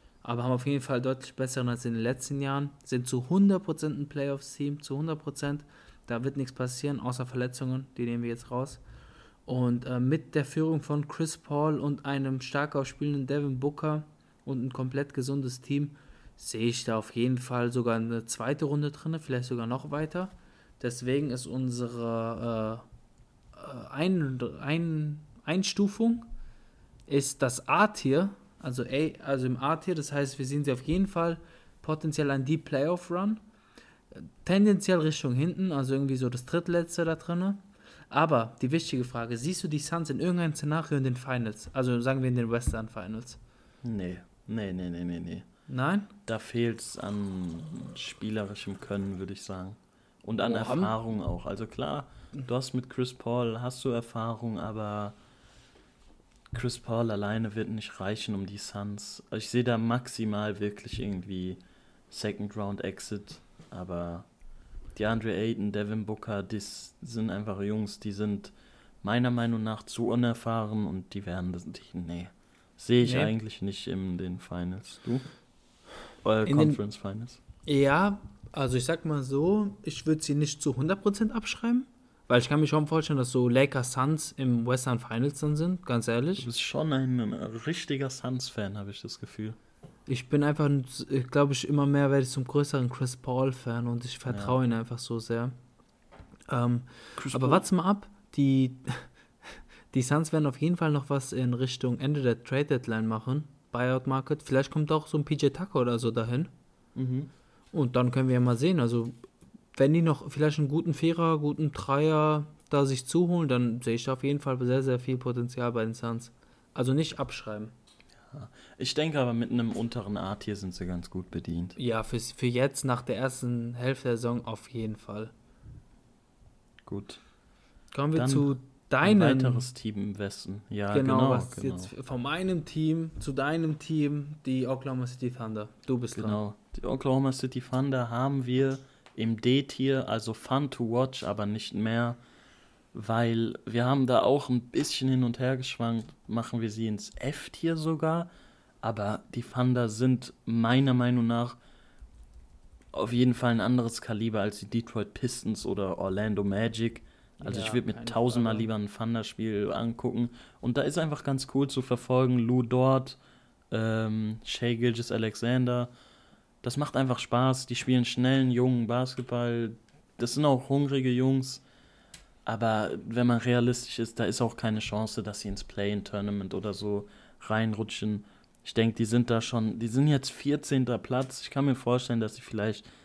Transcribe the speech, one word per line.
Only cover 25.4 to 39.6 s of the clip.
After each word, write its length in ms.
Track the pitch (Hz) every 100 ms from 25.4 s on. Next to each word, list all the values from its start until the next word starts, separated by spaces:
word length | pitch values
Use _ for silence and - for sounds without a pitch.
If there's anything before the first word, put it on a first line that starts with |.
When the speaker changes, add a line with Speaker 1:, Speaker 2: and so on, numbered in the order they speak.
Speaker 1:
Einstufung 800 | - 180 190 - 202 202 233 233 - - - - - _ - - -
ist 340 | 135 139 -
das 240 | 127 123 -
A-Tier, 600 | 156 214 - 135 139 196 - - -
also 240 | - 127
A, 400 | 113 135 156 -
also 220 | 147 135 127
im 100 | 123
A-Tier, 380 | 135 160 -
das 180 | 160 147
heißt, 260 | 143 139 131
wir 60 | 131
sehen 160 | 143
sie 80 | 139
auf 100 | 127
jeden 240 | 139 180 190
Fall 320 | 170 170 165 - - - -
potenziell 480 | - 156 160 147 143
an 140 | 139
die 140 | 131 160
Playoff-Run. 800 | - 143 151 175 - 175 202 220 - _ _ - - _ _ - 80 -
Tendenziell 540 | - 190 208 196 202 180
Richtung 320 | 156 151 139
hinten, 380 | 123 165 - 190
also 220 | 143 127
irgendwie 220 | 135 139 131
so 120 | 123
das 160 | 123
drittletzte 600 | 127 175 170 175 170 -
da 120 | 165 160
drinne. 420 | - 175 190 202 - - - - -
Aber 440 | 139 160 135 113 -
die 80 | 131
wichtige 340 | 165 165 131
Frage: 320 | 123 120 117 117
Siehst 280 | 143 180